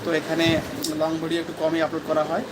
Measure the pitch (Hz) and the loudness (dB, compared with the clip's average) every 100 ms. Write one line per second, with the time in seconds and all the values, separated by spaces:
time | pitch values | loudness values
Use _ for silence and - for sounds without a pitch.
0 | - 160 156 160 165 160 - - 160 156 | 0 -2 0 2 4 4 0 -6 -4 0
1 | 160 160 160 165 170 160 160 165 156 160 | 0 0 -2 -2 -4 -2 0 2 0 -2
2 | - 156 147 170 262 | 0 0 2 -2 -4